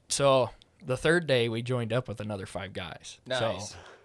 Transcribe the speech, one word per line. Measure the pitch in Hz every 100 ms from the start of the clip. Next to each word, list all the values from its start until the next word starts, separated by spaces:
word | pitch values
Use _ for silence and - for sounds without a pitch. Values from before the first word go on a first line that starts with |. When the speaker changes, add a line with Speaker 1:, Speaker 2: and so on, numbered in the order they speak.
| -
Speaker 1:
so | - 139 135 113 - _ _ 135
the | 127
third | 156 175 151
day | 131 117
we | 113
joined | 120 123 113
up | 113 -
with | 104
another | 107 104 95
five | 87 95
guys. | 98 87 - - - -
So, | 127 113
Speaker 2:
Nice. | 98 101 - - -